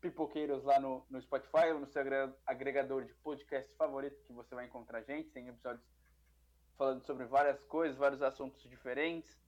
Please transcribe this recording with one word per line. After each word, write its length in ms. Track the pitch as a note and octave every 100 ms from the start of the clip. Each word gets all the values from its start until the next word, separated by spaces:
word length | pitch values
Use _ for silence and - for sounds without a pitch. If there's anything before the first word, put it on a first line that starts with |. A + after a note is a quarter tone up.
Pipoqueiros 600 | F3+ D#3+ D3+ D#3 D3 C#3
lá 160 | C#3 C#3
no, 260 | C3+ C3 -
no 100 | C3
Spotify 520 | - C3+ - D3+ E3
ou 60 | D#3
no 60 | C#3
seu 140 | D3
agre-, 300 | C3+ C3+ C3+ - -
agregador 580 | C3 C3+ C#3 C3 C3+
de 80 | C3
podcast 600 | - D3+ C#3+ - C#3 C3
favorito 480 | - D3 C#3 C#3 C#3
que 80 | -
você 220 | A#2+ A#2
vai 120 | B2 B2
encontrar 320 | B2 A#2 A2+
a 40 |
gente. 280 | A2 D3 D#3
Tem 180 | C3 B2
episódios 360 | A#2+ B2+ A#2+ _ _ _ _ _ _ _ _ _ _
falando 240 | C3+ C3
sobre 240 | - C3+ A#2+
várias 340 | C3+ D3 C#3
coisas, 340 | - D#3 E3 C3
vários 240 | C#3 C3+
assuntos 400 | D3 C3+ C3+ - A#2+
diferentes. 680 | B2+ B2+ B2+ D#3+ A#3 - -